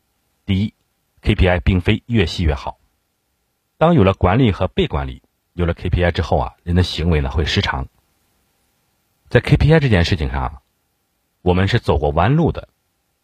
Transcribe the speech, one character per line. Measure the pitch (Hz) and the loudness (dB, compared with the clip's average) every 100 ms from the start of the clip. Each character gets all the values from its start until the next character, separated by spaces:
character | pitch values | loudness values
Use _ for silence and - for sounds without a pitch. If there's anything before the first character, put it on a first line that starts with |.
| _ _ _ _ - | _ _ _ _ -4
第 | 95 | -4
一 | 107 _ _ _ _ _ | -4 _ _ _ _ _
，K | - 104 | -2 0
P | 90 | 2
I | 90 | 2
并 | - 95 | 0 0
非 | 95 107 - | 0 -4 -2
越 | 117 85 | -2 -2
细 | - | -2
越 | 80 69 | -2 -2
好。 | - - _ _ _ _ _ _ _ _ _ - | -8 -16 _ _ _ _ _ _ _ _ _ -2
当 | 160 | 2
有 | 165 | 4
了 | 92 98 | 2 2
管 | 90 110 | 2 2
理 | 123 | 2
和 | 87 92 | 0 -4
被 | - 170 | -2 -2
管 | 73 67 | -2 -8
理， | 65 _ _ _ | -12 _ _ _
有 | - 85 | -4 -4
了 | 82 | -2
K | 87 | -4
P | 87 | 0
I | 87 | 0
之 | 85 | 0
后 | 85 82 | -2 -2
啊， | 60 - | -2 -8
人 | 85 87 | -2 0
的 | |
行 | 87 - 82 | 0 0 0
为 | 78 | 0
呢 | 67 | 0
会 | - 71 | -2 -2
失 | - | -2
常。 | - 65 65 _ _ _ _ _ _ _ _ _ _ _ _ _ _ | -2 -4 -10 _ _ _ _ _ _ _ _ _ _ _ _ _ _
在 | 120 | -2
K | - - | 2 2
P | 143 | 4
I | 160 | 4
这 | 143 | 4
件 | 95 | 2
事 | 85 85 | 2 -2
情 | 69 | -4
上， | 67 64 - _ _ _ _ _ _ _ _ | -6 -8 -10 _ _ _ _ _ _ _ _
我 | 87 | -2
们 | 87 98 | 0 0
是 | 117 | -2
走 | - 76 | 0 0
过 | 73 | 0
弯 | 76 95 151 | 0 0 2
路 | 143 | 0
的。 | 80 - _ _ _ _ _ | -4 -12 _ _ _ _ _